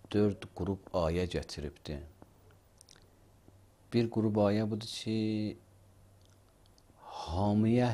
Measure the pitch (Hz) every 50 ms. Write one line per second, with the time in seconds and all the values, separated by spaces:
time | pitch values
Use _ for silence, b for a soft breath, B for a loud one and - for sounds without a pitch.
0 | - - - 104 104 104 95 - - - - - 87 95 98 95 - - - 92
1 | 82 80 85 90 90 85 - 76 - - - 73 71 71 - - - 80 76 69
2 | 73 78 - - - - - - - - - - _ _ _ _ - - - -
3 | - - - _ - - - - _ - - - - - _ _ - - - 117
4 | 117 113 - 110 107 110 104 107 104 101 104 107 110 107 110 110 117 - - -
5 | - 110 110 110 107 110 107 107 107 101 - - - - - - - - _ -
6 | - - - - - - - - - - _ _ - - _ - _ - - -
7 | - - - - - - 82 92 101 104 104 107 110 110 117 123 123 120